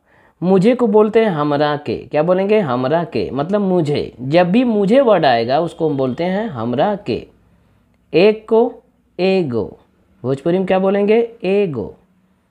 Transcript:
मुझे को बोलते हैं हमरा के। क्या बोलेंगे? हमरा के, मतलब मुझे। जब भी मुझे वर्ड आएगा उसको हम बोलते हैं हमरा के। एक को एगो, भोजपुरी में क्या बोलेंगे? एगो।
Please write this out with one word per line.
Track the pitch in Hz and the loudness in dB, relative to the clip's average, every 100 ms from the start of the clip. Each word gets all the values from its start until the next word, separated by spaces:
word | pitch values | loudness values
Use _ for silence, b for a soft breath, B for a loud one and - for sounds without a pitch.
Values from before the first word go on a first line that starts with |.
| b b b _ | b b b _
मुझे | 180 190 220 247 | 0 4 4 2
को | 233 | 2
बोलते | 214 214 226 | 4 4 2
हैं | 220 | 0
हमरा | 151 147 143 147 143 | 0 -2 0 0 -2
के। | - 98 | -4 -8
क्या | - 147 | -4 -2
बोलेंगे? | 165 185 196 214 | 0 0 2 0
हमरा | 151 123 131 165 | 0 -2 -2 -2
के, | 160 117 78 | -2 -4 -4
मतलब | 127 165 208 | -6 -4 -2
मुझे। | 190 180 147 131 67 - | 0 0 0 -2 -6 -8
जब | 131 165 175 | 0 2 4
भी | 233 | 2
मुझे | 247 208 196 262 | 2 0 2 4
वर्ड | 240 185 143 | 4 4 4
आएगा | 117 117 147 | 2 2 0
उसको | 175 - 160 | -2 -4 -2
हम | 135 | 0
बोलते | 131 139 | -2 -2
हैं | 175 196 226 | -4 -4 -6
हमरा | 127 117 123 196 196 | -6 -4 -2 -2 -2
के। | 131 104 - _ _ _ _ _ _ _ _ | -4 -6 -8 _ _ _ _ _ _ _ _
एक | 156 208 214 - | 2 2 0 0
को | 226 254 - _ _ _ - | 0 0 -4 _ _ _ -4
एगो, | 190 190 151 117 87 - _ _ _ _ | 0 0 0 -4 -6 -10 _ _ _ _
भोजपुरी | 120 135 170 185 | -6 -4 -2 -2
में | 190 | 0
क्या | 190 | 0
बोलेंगे? | 190 202 202 226 233 - | 0 0 2 0 0 -6
एगो। | 180 202 190 123 78 - _ _ _ _ _ | -2 -2 -2 -4 -8 -12 _ _ _ _ _